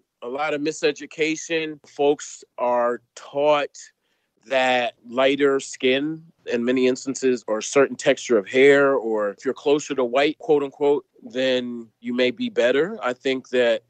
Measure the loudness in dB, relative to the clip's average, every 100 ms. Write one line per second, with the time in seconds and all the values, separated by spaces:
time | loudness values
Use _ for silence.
0 | _ _ -12 -6 -4 -2 -4 -2 -2 -4
1 | -10 -4 -4 -4 -4 -6 -4 -10 -16 -2
2 | 0 0 -4 -18 -20 -6 -2 0 0 -2
3 | _ -20 -10 -2 2 2 0 -10 -20 _
4 | _ _ _ _ -4 0 2 2 0 -6
5 | -10 0 2 2 2 0 -4 -4 0 0
6 | -2 -8 -14 _ -6 -4 0 2 2 0
7 | -6 -2 -2 -2 -2 -6 -2 2 2 0
8 | 0 0 2 0 2 4 6 6 4 0
9 | -2 -2 -2 -4 -8 -4 0 0 0 -4
10 | 0 2 0 -2 0 0 0 -2 0 0
11 | -2 _ -12 -4 0 0 -2 -10 -14 _
12 | -8 0 0 0 -6 0 2 2 0 -4
13 | -6 -4 -4 -4 -2 0 2 0 _